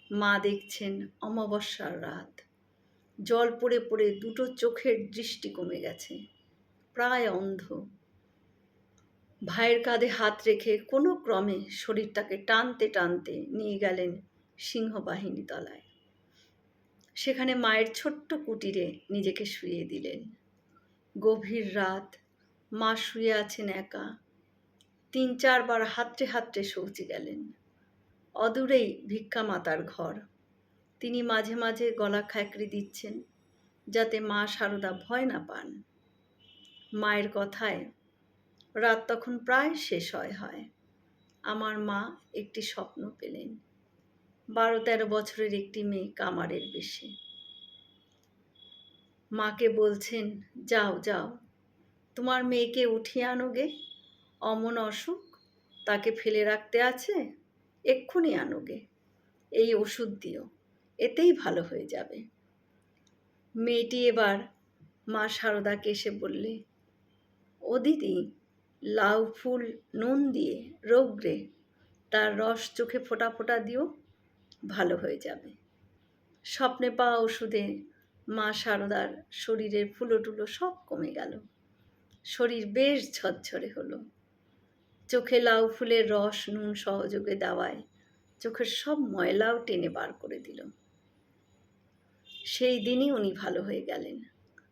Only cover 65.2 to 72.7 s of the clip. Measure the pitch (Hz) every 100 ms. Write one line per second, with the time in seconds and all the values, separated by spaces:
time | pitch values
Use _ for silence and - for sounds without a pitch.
65.2 | 214 - 226 208 202 202 208 202 208 202
66.2 | 196 - 220 220 - _ _ _ _ _
67.2 | _ _ _ _ - 240 277 302 - 180
68.2 | - - _ _ _ _ 214 214 202 220
69.2 | 220 - 254 247 233 - _ 214 233 277
70.2 | 277 311 131 - - - 208 247 247 208
71.2 | - 101 98 _ _ _ _ _ - 214
72.2 | 214 202 220 226 -